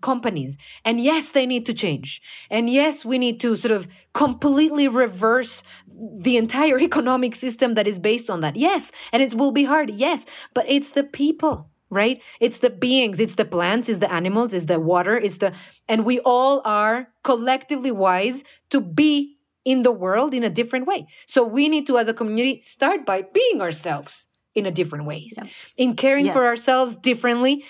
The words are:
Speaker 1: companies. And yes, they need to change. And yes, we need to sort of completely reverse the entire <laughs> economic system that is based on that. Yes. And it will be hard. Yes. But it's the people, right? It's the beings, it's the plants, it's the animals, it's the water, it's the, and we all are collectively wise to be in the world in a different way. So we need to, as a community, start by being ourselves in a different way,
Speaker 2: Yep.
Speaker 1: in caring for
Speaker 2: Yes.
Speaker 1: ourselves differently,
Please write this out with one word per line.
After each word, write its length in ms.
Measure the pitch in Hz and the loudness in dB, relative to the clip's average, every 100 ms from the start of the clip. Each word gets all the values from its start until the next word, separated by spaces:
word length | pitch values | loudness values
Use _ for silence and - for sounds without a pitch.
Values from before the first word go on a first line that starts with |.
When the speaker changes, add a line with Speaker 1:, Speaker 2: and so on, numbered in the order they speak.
Speaker 1:
companies. 560 | - 247 - 165 131 143 - - 226 | -4 -2 -4 -6 -8 -10 -18 -8 -4
And 140 | 233 | 0
yes, 320 | 254 320 302 | 2 0 0
they 140 | 277 254 | 0 0
need 200 | 247 240 | -2 -4
to 80 | |
change. 480 | 226 190 143 135 - - - - | -4 -4 -4 -8 -16 -20 -20 -6
And 200 | 220 233 | -2 2
yes, 340 | 262 302 294 226 | 2 2 -2 -4
we 120 | 254 | -2
need 200 | 247 233 | -2 -2
to 140 | 240 220 | -2 0
sort 160 | 233 | 0
of 160 | 214 180 - _ | -2 -4 -20 _
completely 720 | - 285 247 294 277 311 294 277 | -2 -2 0 2 4 4 4 2
reverse 760 | 240 240 185 220 247 233 - - - - - 220 214 175 | 2 0 2 0 2 -2 -10 -16 -20 -20 -18 -16 -4 0
the 80 | 247 | 2
entire 420 | 226 254 311 262 | 0 2 2 4
<laughs> 100 | 339 | 2
economic 440 | 294 247 254 247 233 | 2 0 0 0 -4
system 340 | 254 226 247 214 | -6 0 0 2
that 120 | 202 | 0
is 120 | 190 | 0
based 300 | 208 233 233 | -2 -2 -4
on 100 | 180 | -4
that. 140 | 156 170 | -4 0
Yes. 360 | 320 381 - - - | 0 0 -4 -14 -4
And 100 | 240 | 0
it 120 | 269 | 0
will 180 | 226 277 | 0 0
be 140 | 269 277 | 2 2
hard. 240 | 311 269 | 2 0
Yes. 340 | 208 277 311 - - - | -2 -2 -2 -8 -20 -6
But 120 | 240 247 | -4 0
it's 220 | 285 285 | 0 0
the 120 | 277 | -4
people, 520 | 285 - 285 320 311 208 - _ - | -4 -2 0 2 0 -2 -10 _ -6
right? 320 | 196 220 247 - - | 0 0 0 -8 -2
It's 200 | 226 - | -2 2
the 100 | 247 | 0
beings, 500 | 190 254 262 233 180 | 2 2 2 2 0
it's 160 | 220 - | -2 0
the 100 | 165 | 0
plants, 440 | 175 175 226 233 | 0 0 0 -2
it's 100 | 196 | 0
the 120 | 196 | 0
animals, 420 | 175 185 208 240 | 0 0 0 0
it's 120 | 185 160 | -2 0
the 140 | 170 | 0
water, 360 | 160 175 180 233 | 2 2 2 0
it's 220 | 208 156 | 0 -2
the, 120 | 196 185 - _ - | -4 -4 -20 _ -4
and 180 | 220 220 | 0 2
we 140 | 247 254 | 2 2
all 280 | 247 262 277 220 | 4 4 2 0
are 420 | 208 214 233 254 _ | 2 2 0 -4 _
collectively 680 | - 240 240 262 - 285 262 | -2 0 2 -2 -2 -4 -2
wise 520 | 208 190 180 208 262 - _ - | 0 2 2 0 -4 -14 _ -2
to 100 | 277 | -2
be 580 | 180 160 302 294 285 _ _ _ 262 | 0 2 4 2 -2 _ _ _ -2
in 180 | 262 | 2
the 80 | 247 | 2
world 420 | 214 185 208 285 | 0 0 0 0
in 100 | 254 226 | 0 -2
a 40 | |
different 380 | 165 233 254 262 | -2 -4 -4 -4
way. 200 | 381 - - - | -4 -6 -20 -2
So 180 | 269 | 2
we 240 | 233 240 302 | 2 2 2
need 180 | 311 285 | 0 2
to, 100 | 247 | 0
as 100 | 226 | 0
a 60 | |
community, 480 | 226 220 220 254 - | -2 -4 -2 -2 -4
start 440 | - - 269 392 240 | -10 -2 0 0 -2
by 180 | 190 190 403 | -4 0 0
being 200 | 508 311 | 2 0
ourselves 680 | 175 156 175 147 - - - _ _ 220 | -4 -6 -6 -8 -8 -18 -20 _ _ -4
in 100 | 196 | -4
a 60 | |
different 340 | 170 165 147 151 | -4 -4 -6 -10
way, 220 | 151 - - | -10 -14 -16
Speaker 2:
Yep. 100 | - - - - | -18 -20 -12 -2
Speaker 1:
in 120 | 254 233 | -2 2
caring 320 | 269 277 285 | 2 2 2
for 100 | 269 | 2
Speaker 2:
Yes. 80 | 247 | 2
Speaker 1:
ourselves 460 | 233 262 254 247 226 | 0 0 2 0 -2
differently, 680 | 262 240 247 240 262 285 | -2 0 0 2 2 0